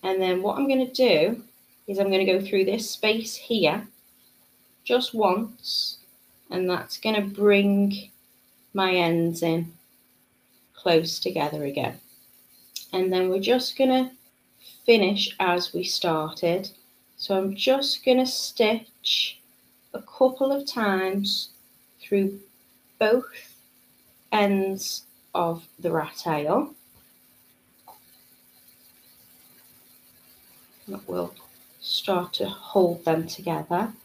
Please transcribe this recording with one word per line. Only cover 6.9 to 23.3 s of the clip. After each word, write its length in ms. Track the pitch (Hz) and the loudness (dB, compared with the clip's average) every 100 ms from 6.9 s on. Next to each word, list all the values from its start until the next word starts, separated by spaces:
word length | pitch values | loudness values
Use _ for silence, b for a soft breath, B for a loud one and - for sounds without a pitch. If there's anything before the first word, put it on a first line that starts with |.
| - | -6
gonna 240 | 220 214 | -2 0
bring 880 | 202 202 208 202 202 202 202 202 - _ _ _ _ _ _ | -2 2 6 6 6 4 2 0 -10 _ _ _ _ _ _
my 200 | 196 190 | -2 2
ends 480 | 185 170 170 165 165 | 2 4 2 0 0
in 300 | 165 165 165 - _ _ _ _ _ _ _ _ _ | 0 0 -2 -10 _ _ _ _ _ _ _ _ _
close 440 | - - 165 165 - | -8 2 2 2 -4
together 440 | - - 147 156 | -4 -2 -4 -4
again. 360 | 143 143 - - - - _ _ _ _ _ - - | -6 -4 -4 -6 -20 -20 _ _ _ _ _ -18 -8
And 220 | 185 185 | -2 0
then 160 | 185 185 | 2 2
we're 100 | 190 | 0
just 380 | 196 254 254 - | 2 0 0 0
gonna 340 | 262 262 254 - _ _ _ _ - - - | 2 2 0 -6 _ _ _ _ -20 -8 4
finish 500 | 226 190 202 - - | 4 6 0 -4 -2
as 340 | 185 175 175 | 0 0 -2
we 100 | 175 | -6
started. 880 | 180 - 175 160 156 - 175 180 196 - _ _ _ _ | -4 -2 -2 -2 -4 -4 -2 -2 -4 -16 _ _ _ _
So 200 | - 196 | -2 -2
I'm 180 | 196 196 | -2 -4
just 480 | - 269 277 - | 0 2 0 -2
gonna 220 | - 254 247 | 2 2 2
stitch 1120 | - - - 214 226 - _ - - - - _ _ _ _ _ | -2 -8 0 0 0 -6 _ -4 -2 -2 -6 _ _ _ _ _
a 80 | - | -14
couple 500 | - - 262 262 269 | -14 2 2 2 -2
of 140 | 277 277 | -2 -4
times 840 | - 208 190 190 196 196 - - - _ _ _ _ | -4 0 0 0 -2 -2 -4 -6 -16 _ _ _ _
through 380 | - 202 196 196 - _ _ _ _ _ | -2 0 0 -4 -18 _ _ _ _ _
both 280 | 220 247 - | 2 2 0